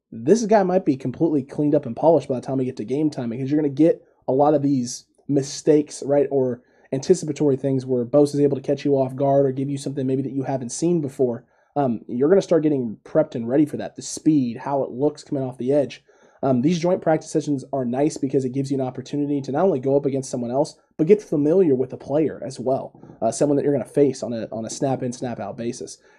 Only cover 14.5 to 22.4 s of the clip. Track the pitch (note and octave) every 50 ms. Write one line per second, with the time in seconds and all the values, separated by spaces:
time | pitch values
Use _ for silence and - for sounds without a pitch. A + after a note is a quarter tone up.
14.5 | A2 - - C3+ C#3+ C3+ B2+ - A#2 B2 C#3+ D3 D3 - - - D3+ C3+ C3+ B2+
15.5 | C3 - A#2+ C3 C#3+ D3 C3 B2 - - _ _ _ _ _ _ _ _ - C3+
16.5 | B2+ A#2+ C3 E3 F3+ D#3+ F3 F3 F#3 F3+ - E3 D#3+ D#3 - - - D#3 D3 D3+
17.5 | C#3+ C3 C#3 - - C3+ B2+ A#2 B2 C3 D3+ D#3 - - C#3+ C3+ D3+ C3+ C3 B2
18.5 | B2+ C#3+ C3+ C#3 C#3 C3+ C3 B2+ - D#3 C#3+ - D3+ C#3+ C#3+ C#3+ D3 C#3 C3 B2+
19.5 | B2+ D#3 F#3+ G3 D#3 B2+ A#2+ C3+ C#3 C#3+ D3+ C#3 C3+ C3+ C3+ - - B2 A#2+ A#2
20.5 | B2 C#3 - - - _ _ _ _ - D#3 E3 G#3 G#3 - - E3+ D3 C#3+ D3+
21.5 | E3+ G3 F#3 D3+ C3 B2 C3 C3 - - - - C#3 D#3 D#3 - F#2 -